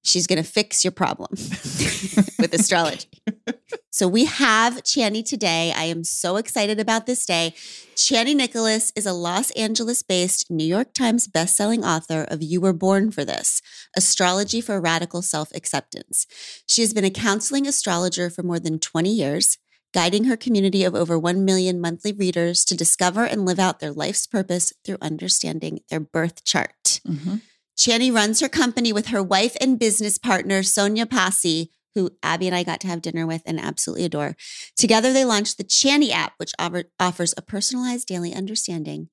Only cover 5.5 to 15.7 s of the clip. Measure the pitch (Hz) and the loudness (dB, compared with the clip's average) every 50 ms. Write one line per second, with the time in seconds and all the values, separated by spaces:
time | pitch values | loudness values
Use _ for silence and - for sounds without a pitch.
5.5 | 165 165 165 165 - - 160 165 170 170 165 - - - - 175 185 208 226 - | 2 2 0 0 -2 -2 -2 -2 -4 -4 -4 -6 -4 -4 -2 -2 -2 -2 -4 -2
6.5 | - 240 208 202 214 208 214 233 220 226 226 240 247 - - - 180 165 165 165 | -2 -2 0 0 0 -2 0 0 0 0 0 -2 -4 -2 -2 0 0 0 0 -2
7.5 | 165 - - - - - - _ _ - - - 277 226 233 262 294 277 254 247 | -4 -10 -18 -18 -18 -18 -20 _ _ 0 0 2 4 2 4 4 2 2 2 0
8.5 | - 233 226 220 220 220 226 - _ 214 208 202 180 175 175 170 180 196 262 - | 0 0 2 2 2 0 0 -2 _ -2 -2 -2 -2 -2 -2 -2 0 0 -2 -2
9.5 | - - 220 220 226 220 233 226 247 - - - 190 180 180 185 - - - _ | -2 -2 -2 -2 0 -2 -2 0 -2 -2 0 0 2 2 2 2 0 -2 -2 _
10.5 | 175 160 156 160 180 208 262 _ _ - 254 226 220 240 - - - 160 165 185 | -2 0 0 2 2 0 0 _ _ 0 2 2 2 2 0 0 0 0 2 2
11.5 | - - 202 214 233 240 - 185 165 160 - - 165 156 156 - 160 151 160 151 | 2 0 2 2 0 0 2 0 0 0 0 -2 -2 -2 -2 -2 -4 -6 -2 -2
12.5 | 170 180 180 190 180 165 185 190 196 196 202 220 202 - 139 - 69 - - - | 0 2 2 2 2 2 2 4 4 4 2 0 0 -2 -4 -4 -4 -2 -2 -2
13.5 | - - _ - - - - _ - 190 - - - - 190 180 180 196 208 - | -2 -2 _ -8 -20 -20 -20 _ -2 0 2 2 2 4 2 2 2 2 0 0
14.5 | - 233 233 - 208 190 170 165 165 165 175 170 - 175 185 - - 156 156 - | -2 -4 -2 -2 -2 0 2 2 2 2 0 -2 -6 -4 -4 -2 -2 -2 -4 -4
15.5 | - 170 - - | -8 -8 -6 -4